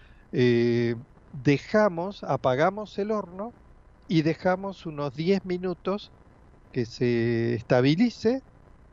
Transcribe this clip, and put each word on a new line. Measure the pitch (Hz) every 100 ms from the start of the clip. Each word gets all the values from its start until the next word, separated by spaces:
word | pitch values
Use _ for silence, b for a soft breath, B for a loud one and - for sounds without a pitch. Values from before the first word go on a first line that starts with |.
| b b b
Eh, | - 123 117 120 120 117 117 - - - 147
dejamos, | 123 139 - 214 214 170 185 202
apagamos | - 139 139 127 165 202 208 -
el | 196
horno | 214 180 185 220 - - - - - -
y | 170
dejamos | 151 156 185 185 196 185 170
unos | 147 143 131
diez | 165 196 185
minutos | 180 185 175 - 202 - - - - - - -
que | - 117
se | - 123 120 117 117 117 117
estabilice | - 127 131 160 240 - 220 262 - - - - -